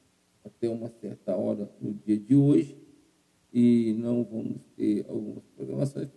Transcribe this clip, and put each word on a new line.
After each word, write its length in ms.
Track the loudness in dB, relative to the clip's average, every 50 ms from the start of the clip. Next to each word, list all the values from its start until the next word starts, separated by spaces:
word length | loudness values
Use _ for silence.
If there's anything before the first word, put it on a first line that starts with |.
| _ _ _ _ _ _ _ _ -20
até 240 | -20 _ -6 -6 -4
uma 200 | -4 -6 -8 -12
certa 480 | -14 -12 -12 -12 -12 -10 -6 -4 -4
hora 340 | -2 -2 -2 -4 -4 -6 -10 -12 -10
no 140 | -8 -8 -8
dia 240 | -6 -2 0 0 0
de 160 | 2 4 6
hoje 420 | 6 6 6 6 4 2 0 -8 -20 -20 _ _ _ _ _ _ _ _ _ _ _ _ _
e 420 | 0 4 6 6 6 4 4 2 -2 -2
não 260 | -2 -2 -2 -2 -2
vamos 360 | -4 -6 -8 -6 -6 -8 -10 -12 _ _
ter 300 | -4 -2 0 0 -2 -2 -6
algumas 360 | -8 -8 -8 -8 -12 -14 -16 _ _
programações, 520 | -14 -12 -10 -6 -4 -4 -4 -4 -8 -10 -10 _